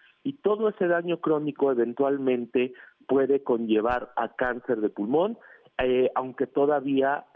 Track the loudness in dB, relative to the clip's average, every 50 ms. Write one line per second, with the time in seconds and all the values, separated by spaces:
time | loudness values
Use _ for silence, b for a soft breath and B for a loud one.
0 | b b b b b -8 -8 -2 0 0 0 2 0 -2 0 0 0 0 0 0
1 | 0 -2 -4 -2 0 0 0 0 0 -4 -2 0 0 2 2 2 0 0 0 0
2 | 0 0 0 0 0 0 0 0 -2 -2 -2 -2 -2 -2 B B B B B B
3 | -4 0 2 2 4 4 2 0 2 0 0 0 2 2 2 2 2 0 -2 -2
4 | -4 -6 -4 -4 -4 -4 -2 -4 -4 -2 -4 -6 -4 -4 -2 -2 -2 -4 -2 -4
5 | -4 0 0 0 0 0 -4 B B B B B B B -6 -4 0 0 2 2
6 | 2 0 0 -4 -6 -6 -6 -6 -6 -4 0 0 2 2 2 0 0 0 0 2
7 | 2 2 0 -2 -6 _ -4